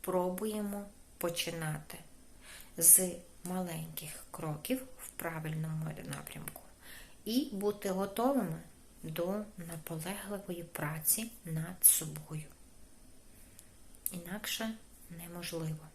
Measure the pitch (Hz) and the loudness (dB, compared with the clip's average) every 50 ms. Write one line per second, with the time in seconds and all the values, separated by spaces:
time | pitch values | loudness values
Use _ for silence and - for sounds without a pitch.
0 | - - 180 185 180 185 180 185 214 220 208 214 208 202 202 202 202 202 - - | 0 2 2 4 4 4 0 0 -2 -2 0 -2 -2 -2 -4 -4 -6 -10 -14 -18
1 | - - - - - 170 170 - - 170 170 165 160 156 151 151 - - - - | -20 -20 -6 -2 -2 0 0 0 -2 -2 -2 -2 -2 -2 -2 -4 -6 -10 -12 -12
2 | - - - - - - - - - - - - - - - - 165 - - - | -12 -16 -18 -20 -20 -20 -20 -18 -16 -16 -16 -16 -16 -12 -2 8 10 12 12 12
3 | 185 180 175 180 - - - - - 180 185 185 185 175 165 160 160 165 160 - | 10 4 -2 -4 -10 -14 -18 -10 -6 -2 0 0 0 0 -2 -4 -4 -6 -6 -8
4 | 160 156 - - - - - - 165 156 151 151 - - 254 262 262 - - - | -8 -8 -8 -10 -10 -10 -8 -4 -2 -2 -2 -2 0 0 0 0 0 -6 -12 -12
5 | - - - - - 170 165 160 156 156 156 156 156 160 160 160 160 156 151 - | -12 -12 -10 -4 -4 -2 -2 -2 -2 -2 0 0 0 0 0 -2 -2 -2 -4 -6
6 | - 151 143 143 147 - - - - - - - - - - - - - - - | -6 -6 -6 -6 -8 -8 -8 -6 -8 -8 -8 -10 -16 -18 -20 -18 -16 -14 -14 -14
7 | - - - - - 208 226 262 302 - 208 190 196 208 208 208 - 196 185 185 | -14 -16 -18 -8 -4 2 4 4 4 2 -2 2 4 2 2 4 0 2 2 2
8 | 196 196 - - 233 262 285 254 208 165 160 165 - - - - - - - - | 2 2 2 4 4 6 6 6 4 2 0 -4 -6 -12 -18 -20 -20 -20 -16 -10
9 | - 160 160 170 170 180 196 208 214 202 - - 170 170 165 160 156 - 165 160 | -8 -4 -2 0 2 2 2 0 -2 -6 -8 -10 -8 -8 -8 -8 -6 -4 -4 -4
10 | 160 180 202 202 196 196 208 190 196 - 180 175 170 165 - - 156 147 156 160 | -2 -4 -4 -4 -4 -4 -4 -4 -2 -4 -4 -4 -6 -6 -4 -2 -2 0 -2 2
11 | 156 - - 220 226 226 - - - 165 160 160 160 175 185 - - - - - | 4 4 4 4 2 -4 -6 -10 -6 -2 -2 -2 -2 -4 -4 8 10 10 10 10
12 | 160 156 147 151 151 - 156 151 156 - - - - - - - - - - - | 4 -2 -4 -6 -6 -4 -6 -6 -6 -8 -14 -20 -20 -20 -18 -18 -18 -18 -18 -20
13 | - - - - - - - - - - - - - - - - - - - - | -20 -20 -20 -18 -20 -20 -18 -18 -20 -18 -18 -20 -20 -20 -20 -20 -18 -18 -18 -4
14 | - - - 175 170 170 185 208 - - - - 220 226 220 214 - - - - | -4 -4 -4 -2 -6 -6 -6 -4 -2 -2 -2 0 -2 -2 -4 -8 -12 -18 -20 -18
15 | - - 170 165 170 170 175 175 170 165 170 165 160 160 160 156 - - - | -14 -12 -12 -10 -10 -8 -8 -6 -6 -4 -2 -2 0 0 -2 -2 -6 -16 -18